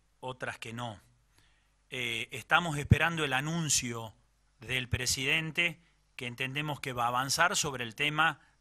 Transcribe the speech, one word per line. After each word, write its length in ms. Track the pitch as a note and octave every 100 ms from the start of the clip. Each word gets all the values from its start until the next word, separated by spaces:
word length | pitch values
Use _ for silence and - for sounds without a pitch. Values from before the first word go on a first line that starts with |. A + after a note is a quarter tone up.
| _ _
otras 400 | B2+ B2+ B2 -
que 120 | A#2
no. 280 | A2+ B2 G2+ - _ _ _ _ _ _ _ -
Eh, 380 | C3 A#2+ A2+ A#2
estamos 480 | B2+ - D#3+ F3 D3
esperando 460 | C#3+ D3 D#3+ E3
el 80 | D3
anuncio 840 | C3 D3 E3+ D#3 - B2+ A#2 A2+ - _ _ _ -
del 280 | A2+ B2+ B2
presidente, 920 | B2+ B2 - C3+ D#3+ D#3+ D3+ F3 E3 _ _ _
que 140 | - A#2+
entendemos 500 | A#2+ C3 C3+ D3+ C#3
que 140 | C#3+
va 140 | B2 A#2+
a 20 |
avanzar 480 | B2 C3+ C3 F3 G3
sobre 260 | D#3 C3
el 140 | A#2 A2
tema 420 | D3 D3+ D#3+ D3+ _ _